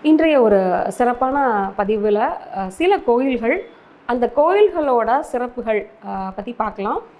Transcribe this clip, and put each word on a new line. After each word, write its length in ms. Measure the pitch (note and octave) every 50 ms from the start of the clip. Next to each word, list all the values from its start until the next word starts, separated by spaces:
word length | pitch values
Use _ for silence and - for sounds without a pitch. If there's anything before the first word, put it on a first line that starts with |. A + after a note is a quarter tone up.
இன்றைய 400 | - D4+ D#4 D4+ D#4+ D#4+ D4+ C4+
ஒரு 420 | A#3+ A3 G3+ G3 F#3 F#3 F3+ F3 - -
சிறப்பான 480 | F#3+ - B3 A#3+ A#3+ A#3+ C4 C4 C4+ C#4+ C#4 B3+ A3 G3+ G3 G3 G3 -
பதிவுல, 540 | G3+ G3 A3 G#3+ G#3 G#3+ G#3 G#3 A#3+ D4+ - - - - -
அஹ், 120 | F#3+ F#3+ F#3+
சில 300 | F#3 - D#4+ F#4 G4+ F#4
கோயில்கள், 720 | - B3 A#3 A#3+ C4+ C#4 B3+ A3 A3 A#3 D4+ G4 - - - - - - - _ _
அந்த 240 | - A#3+ B3+ A#3+ A#3 -
கோயில்களோட 840 | C#4 D4 E4 F#4+ G#4 G#4+ F#4+ F4 E4+ D4+ C#4 B3+ A#3 A3 G#3+ A#3+ C#4+
சிறப்புகள், 720 | D#4 - - A#3+ B3 B3 B3 B3 G#3 A3+ A3 G#3 F#3+ - - - -
அஹ், 240 | G3 G3 F#3+ F#3+ F#3+ F#3+
பத்தி 160 | - G3 B3
பார்க்கலாம். 480 | A#3+ - A#3 G#3 G3+ - G3 G#3+ C#4+ A4 - - -